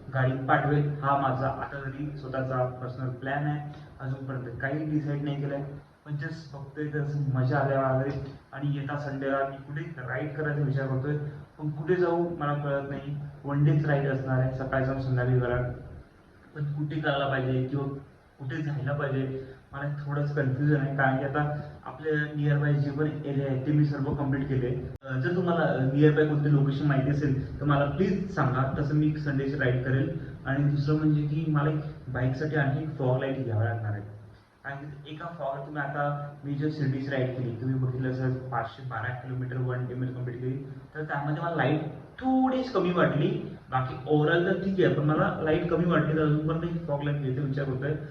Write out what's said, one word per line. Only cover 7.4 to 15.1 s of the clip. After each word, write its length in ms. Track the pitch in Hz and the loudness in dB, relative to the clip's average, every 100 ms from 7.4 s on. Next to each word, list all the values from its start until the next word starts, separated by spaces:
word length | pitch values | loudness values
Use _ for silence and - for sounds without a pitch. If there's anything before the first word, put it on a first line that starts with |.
| 131 143 | 2 2
आल्या 220 | 135 135 | 2 2
मला 220 | 131 131 | 2 2
तरी. 80 | 139 135 - - - | 0 -4 -6 -12 -14
आणि 240 | 139 143 143 | -6 -2 -2
येता 220 | 143 143 | -4 -4
संडेला 380 | 139 135 135 139 | -4 -4 0 0
मी 200 | 135 139 | -2 -6
कुठे 520 | 143 147 - - 123 | -8 -8 -8 -8 -6
राईड 260 | 135 151 | -4 -4
करायचा 280 | 147 147 143 | -4 -2 0
विचार 240 | 135 135 131 | 0 0 0
करतोय, 300 | 131 147 147 - - - - | -2 0 -2 -4 -10 -14 -8
पण 120 | 151 | -6
कुठे 260 | 151 175 180 | -2 0 2
जाऊ 400 | 170 170 170 151 | 2 2 0 -2
मला 180 | 147 | -2
कळत 360 | 143 143 139 139 | -2 0 -2 -2
नाही. 260 | 135 143 147 - - | -6 -6 -8 -8 -10
वन 200 | 139 143 | -2 4
डेच 220 | 147 147 151 | 4 4 4
राईड 220 | 139 139 | 2 2
असणार 300 | 135 131 131 | 0 0 2
आहे, 200 | 131 - | 2 0
सकाळी 260 | 131 131 | -2 0
जाऊन 160 | 131 135 | 0 0
संध्याकाळी 380 | 131 | 0